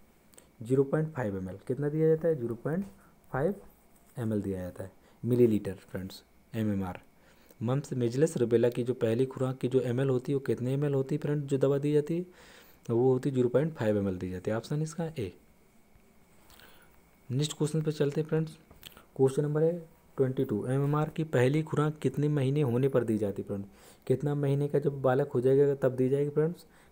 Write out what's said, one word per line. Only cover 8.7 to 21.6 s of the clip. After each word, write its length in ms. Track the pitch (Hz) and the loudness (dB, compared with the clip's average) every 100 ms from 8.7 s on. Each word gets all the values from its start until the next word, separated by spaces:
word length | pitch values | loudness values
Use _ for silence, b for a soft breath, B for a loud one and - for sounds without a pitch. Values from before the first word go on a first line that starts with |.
| 127 | 0
जो 120 | 123 | -2
पहली 320 | 120 113 113 131 | 0 0 2 0
खुराक 320 | - 131 131 | -2 -4 -2
की 100 | 123 | 0
जो 120 | 127 | 0
एमएल 280 | 123 120 139 | 2 0 0
होती 240 | 127 - | 0 0
है, 40 | 139 | -2
वो 40 | |
कितने 340 | 131 110 123 | -2 -2 -2
एमएल 200 | 139 147 | -2 0
होती 200 | 135 135 | -2 -2
है 40 | 147 | -4
फ्रेंड 240 | 151 147 | -2 -4
जो 160 | 139 - | -2 2
दवा 200 | 139 143 | 2 2
दी 140 | 147 | 2
जाती 240 | 147 147 170 | 0 0 -4
है? 80 | 180 B B B B B - | -6 B B B B B -2
तो 100 | 117 | 2
वो 160 | 131 | 4
होती 160 | 131 147 | 2 0
है 60 | |
ज़ीरो 140 | 131 123 | 0 2
पॉइंट 260 | 123 160 | 2 0
फ़ाइव 240 | 160 110 104 | 0 0 2
एम 100 | 98 | 0
एल 100 | 92 | -2
दी 120 | 92 | -6
जाती 200 | 92 107 | -6 -4
है, 60 | 110 | -6
ऑप्शन 260 | - 151 | -4 -4
इसका 220 | 156 170 | -4 -6
ए। 280 | 165 151 95 - - _ _ _ _ - _ _ _ - B B B B B - _ _ - | -8 -6 -8 -10 -20 _ _ _ _ -20 _ _ _ -20 B B B B B -20 _ _ -6
नेक्स्ट 220 | 127 151 | -2 -2
question 300 | - 151 160 | -2 -2 0
पे 100 | 156 | -2
चलते 280 | 151 143 156 | -2 -2 -2
हैं 80 | 156 | -2
फ्रेंड्स। 300 | 160 160 - - - B B B - | -2 -4 -8 -20 -20 B B B 2
Question 260 | 135 143 | 2 2
number 200 | 147 151 | 0 2
है 160 | 160 175 160 - - - | 0 0 -8 -20 -8 -2
ट्वेंटी 280 | 131 131 | 0 0
टू, 220 | 131 104 123 | -2 -2 0
एमएमआर 420 | 135 143 147 151 | 0 2 0 -2
की 160 | - | -4
पहली 380 | 156 127 127 151 | 0 2 4 2